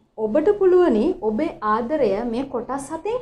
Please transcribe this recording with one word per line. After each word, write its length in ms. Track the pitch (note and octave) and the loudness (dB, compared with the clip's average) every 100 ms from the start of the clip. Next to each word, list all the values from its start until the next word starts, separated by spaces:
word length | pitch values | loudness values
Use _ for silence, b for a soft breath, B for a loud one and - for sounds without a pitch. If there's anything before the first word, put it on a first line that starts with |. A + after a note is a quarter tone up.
| _ | _
ඔබට 340 | - A3 B3 D#4 | -6 -2 0 2
පුළුවනි 500 | G#4 F#4+ F4+ F4 A3 C#4 - | 4 4 6 4 4 2 0
ඔබේ 320 | A3 G#3+ D#4+ - | -2 -2 -4 -4
ආදරය 480 | G#3+ G#3+ A#3 D#4 A#3 F#3+ | -2 -2 0 0 0 0
මේ 220 | A#3+ A3+ | -2 -4
කොටස් 440 | C4+ A#3+ - C4+ - | -4 -6 -6 -8 -8
හතෙන් 300 | D#4+ G4+ B4 | -8 -6 -6